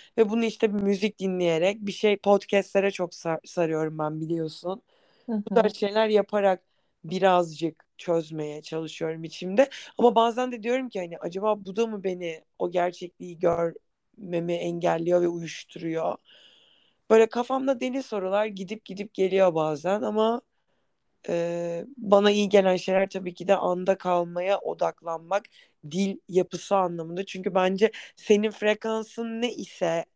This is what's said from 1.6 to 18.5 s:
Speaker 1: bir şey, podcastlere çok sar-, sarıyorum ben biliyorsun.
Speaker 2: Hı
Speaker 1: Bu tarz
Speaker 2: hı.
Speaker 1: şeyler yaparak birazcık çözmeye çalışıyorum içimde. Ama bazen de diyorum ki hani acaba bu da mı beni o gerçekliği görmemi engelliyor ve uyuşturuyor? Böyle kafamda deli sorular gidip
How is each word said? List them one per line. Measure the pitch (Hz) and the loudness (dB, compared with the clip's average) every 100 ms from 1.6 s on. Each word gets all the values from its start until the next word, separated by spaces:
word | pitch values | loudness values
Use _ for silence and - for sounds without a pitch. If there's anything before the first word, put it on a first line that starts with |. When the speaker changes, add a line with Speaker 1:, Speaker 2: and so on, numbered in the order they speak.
| 185 220 | 2 0
Speaker 1:
bir | 202 | -6
şey, | - 208 196 | 0 0 2
podcastlere | 202 202 - 202 185 196 196 | 4 2 4 0 2 0 0
çok | 190 175 | -2 -6
sar-, | - 165 160 - | -6 -6 -6 -6
sarıyorum | 180 160 156 160 156 | -2 0 0 -2 -4
ben | 151 156 | -4 -4
biliyorsun. | 160 165 160 - 175 190 _ _ _ _ - | -4 -4 -4 -8 -10 -10 _ _ _ _ -6
Speaker 2:
Hı | 214 208 | -6 2
Speaker 1:
Bu | 208 | 4
tarz | 214 | 4
Speaker 2:
hı. | - | 2
Speaker 1:
şeyler | 202 214 220 | -2 2 4
yaparak | 208 196 208 196 185 _ _ _ _ | 4 2 2 2 2 _ _ _ _
birazcık | 156 185 190 180 170 147 160 - _ - | -6 2 4 4 2 -2 -6 -6 _ -10
çözmeye | - 170 156 156 151 151 | -2 -2 -2 -8 -8 -10
çalışıyorum | - 160 156 - 160 160 | -10 -8 -8 -8 -8 -8
içimde. | 165 - 185 208 277 - - - | -10 -10 -2 2 2 0 -12 2
Ama | 233 226 | 4 4
bazen | 233 226 254 | 2 0 -4
de | 240 | -4
diyorum | 226 254 254 | -2 -2 -2
ki | 196 | -8
hani | 175 165 | -8 -8
acaba | 175 185 214 208 190 | -8 -4 -2 -2 -4
bu | 190 | -4
da | 233 | -2
mı | 208 | -2
beni | 190 180 170 160 _ - | -6 -6 -8 -10 _ -6
o | 180 | -2
gerçekliği | 175 180 175 175 - 180 165 | 0 -2 -4 -14 -14 -14 -2
görmemi | 175 170 170 - _ _ _ - 185 170 170 | 0 0 -2 -4 _ _ _ -16 -6 -4 -2
engelliyor | 170 175 170 170 165 170 180 | -2 -2 -2 0 0 2 2
ve | 175 | 2
uyuşturuyor? | 170 160 - - 170 165 160 160 - _ - - _ _ _ _ _ - | -2 -8 -12 -14 -10 -6 -4 -4 -6 _ -20 -20 _ _ _ _ _ 4
Böyle | 220 220 | 6 6
kafamda | 240 247 262 269 240 | 2 -2 0 0 0
deli | 254 269 | -2 -4
sorular | - 208 185 202 | -4 -4 0 0
gidip | 220 | -2